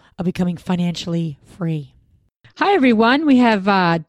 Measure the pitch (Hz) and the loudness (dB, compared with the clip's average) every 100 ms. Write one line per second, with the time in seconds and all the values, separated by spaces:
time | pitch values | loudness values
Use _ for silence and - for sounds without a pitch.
0 | _ - 180 - 180 170 - 180 175 170 | _ -8 -6 -4 -4 -4 -6 -4 -4 -6
1 | 175 170 165 143 _ - 165 156 135 _ | -6 -6 -6 -10 _ -8 -6 -6 -8 _
2 | _ _ _ _ _ - 339 392 262 214 | _ _ _ _ _ -4 0 2 2 2
3 | 226 277 311 254 240 208 190 196 175 170 | 2 2 2 4 4 2 0 0 2 0